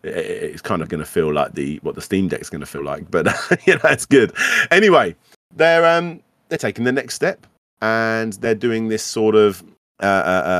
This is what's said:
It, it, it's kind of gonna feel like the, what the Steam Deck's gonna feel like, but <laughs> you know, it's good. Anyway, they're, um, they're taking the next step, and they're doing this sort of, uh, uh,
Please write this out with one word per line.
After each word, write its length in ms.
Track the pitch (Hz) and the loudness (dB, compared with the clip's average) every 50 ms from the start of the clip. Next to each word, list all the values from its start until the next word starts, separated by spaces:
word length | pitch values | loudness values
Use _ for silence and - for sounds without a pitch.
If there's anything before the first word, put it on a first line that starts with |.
It, 120 | - - - | -14 -8 -6
it, 260 | 85 - - - - | -6 -6 -6 -8 -8
it's 200 | - 76 76 78 | -8 -10 -10 -10
kind 200 | - - 104 85 | -6 -4 -4 -4
of 60 | 80 - | -4 -6
gonna 160 | 90 78 73 | -8 -8 -8
feel 280 | - - 87 80 76 | -8 -8 -6 -4 -2
like 220 | 76 73 69 - - | -2 -2 -4 -4 -6
the, 240 | 78 69 71 78 - | -8 -8 -6 -8 -8
what 160 | - 78 - | -8 -10 -10
the 60 | - | -10
Steam 260 | - - 98 95 95 85 | -6 -2 -2 -2 0 -2
Deck's 220 | - - - - | -4 -8 -10 -12
gonna 160 | 82 76 69 | -12 -12 -12
feel 180 | - - 71 71 | -12 -12 -10 -8
like, 260 | 71 71 76 78 - | -8 -8 -10 -6 -4
but 160 | - 85 78 | -2 0 0
<laughs> 400 | 98 - - - - 175 - - | 0 -2 -2 -2 -2 -2 0 2
you 80 | 190 165 | 2 2
know, 60 | 160 - | 4 2
it's 220 | 156 139 - - | 2 2 0 2
good. 260 | - 143 135 113 - - - - - - - 131 - | 4 6 6 6 4 2 -2 -4 -2 0 0 0 2
Anyway, 460 | 165 190 220 202 170 143 110 87 80 _ _ _ _ _ _ _ - | 4 4 6 6 6 4 4 2 -4 _ _ _ _ _ _ _ -2
they're, 300 | - 156 165 165 165 170 | 2 4 4 4 4 4
um, 340 | 165 170 170 175 170 165 - _ _ _ _ _ - | 4 4 2 0 -4 -8 -14 _ _ _ _ _ -8
they're 100 | 165 - | -6 -4
taking 260 | - 107 101 - 120 | -4 -4 -4 -2 0
the 60 | 123 | 0
next 240 | 131 139 - 120 - | 0 -2 -2 -6 -6
step, 320 | - 151 185 190 - _ _ _ _ _ _ _ - | -4 -4 -4 -4 -6 _ _ _ _ _ _ _ -4
and 520 | 110 110 113 113 113 113 113 113 113 113 101 | -2 -2 0 0 0 -2 -2 -2 -4 -6 -6
they're 220 | 98 120 117 110 | -4 -2 -2 -2
doing 320 | 104 120 120 113 113 113 110 | 0 -2 -2 -2 -2 -2 -2
this 160 | 110 107 - | -4 -4 -6
sort 320 | - - 113 110 110 107 | -6 -2 0 2 4 6
of, 260 | 107 107 104 92 92 - - _ _ _ _ _ - | 6 4 4 2 -2 -12 -20 _ _ _ _ _ -4
uh, 40 | 95 | 0
uh, 20 | 98 98 95 - 90 92 92 65 85 92 | 0 2 2 2 0 0 0 0 0 0